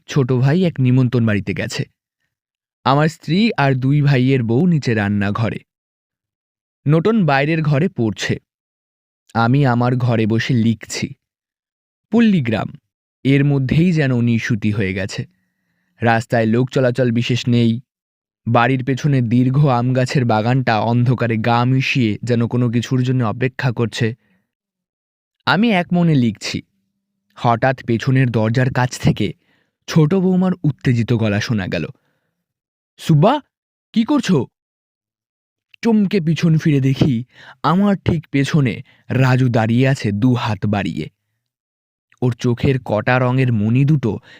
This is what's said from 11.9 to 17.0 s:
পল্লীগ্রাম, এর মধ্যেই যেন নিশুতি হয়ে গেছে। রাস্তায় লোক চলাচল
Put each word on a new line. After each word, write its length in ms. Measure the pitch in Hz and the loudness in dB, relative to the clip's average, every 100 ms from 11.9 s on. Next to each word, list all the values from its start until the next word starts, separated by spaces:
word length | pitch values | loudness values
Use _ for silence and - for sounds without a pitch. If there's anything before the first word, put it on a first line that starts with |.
| _ _ | _ _
পল্লীগ্রাম, 600 | 226 226 190 117 110 - - _ _ _ _ | 2 4 2 0 -4 -6 -12 _ _ _ _
এর 220 | 127 139 143 | 0 2 2
মধ্যেই 480 | 139 131 135 175 | 0 0 2 2
যেন 280 | 160 139 123 | 2 0 0
নিশুতি 500 | 120 113 - 117 107 | 2 0 0 -2 -2
হয়ে 220 | 101 95 | -2 -2
গেছে। 320 | 95 95 - - _ _ _ _ _ _ _ | -4 -6 -8 -12 _ _ _ _ _ _ _
রাস্তায় 440 | 117 113 113 120 113 | 0 0 0 0 2
লোক 240 | 113 131 | 0 0
চলাচল 420 | - 127 123 | 0 0 0